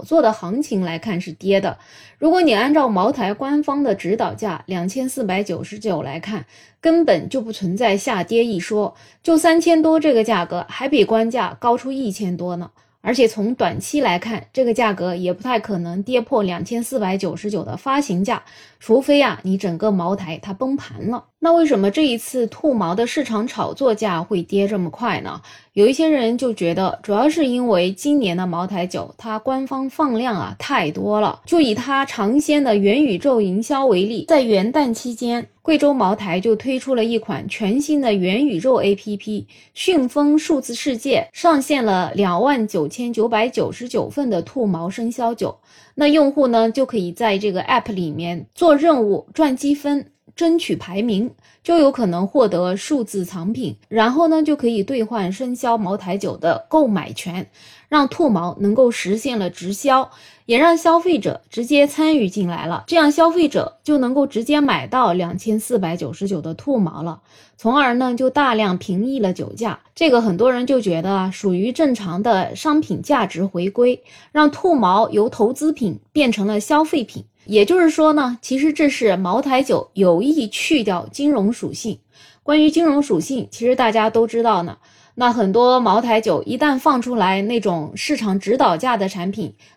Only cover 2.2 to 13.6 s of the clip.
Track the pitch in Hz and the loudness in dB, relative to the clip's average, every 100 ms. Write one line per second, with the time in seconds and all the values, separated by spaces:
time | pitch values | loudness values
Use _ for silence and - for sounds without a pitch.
2.2 | 311 359 320 202 254 302 262 190 214 285 | 2 4 4 2 2 2 2 2 0 0
3.2 | 196 208 269 294 294 285 277 196 170 226 | -4 -4 -2 -2 -2 -2 -2 -2 -2 -2
4.2 | 202 - 208 160 - 185 180 262 254 269 | -2 -4 -6 -6 -6 -6 -4 -4 -6 -4
5.2 | 208 185 202 165 185 214 214 160 143 156 | -4 -2 -4 -8 -10 -8 -4 -4 -6 -10
6.2 | 202 208 123 - _ _ 330 339 330 165 | -8 -10 -10 -20 _ _ 2 4 4 2
7.2 | - 269 220 214 185 196 233 196 269 208 | 0 -6 -6 -6 -4 0 0 0 -2 -4
8.2 | 175 226 233 190 - 208 202 - - _ | 0 0 0 -2 -4 -4 -4 -8 -20 _
9.2 | - 320 339 330 339 320 311 320 302 233 | 0 4 4 4 4 4 4 4 4 2
10.2 | 220 196 175 175 - - 269 285 190 226 | 2 0 -2 -6 -8 -8 0 2 2 2
11.2 | 226 233 190 - 240 247 262 269 240 185 | 0 -2 -4 -2 0 0 -2 -6 -6 -4
12.2 | 190 175 180 175 165 _ _ _ 190 247 | -6 -6 -6 -8 -12 _ _ _ -2 2
13.2 | 226 220 208 254 | 2 2 -4 -2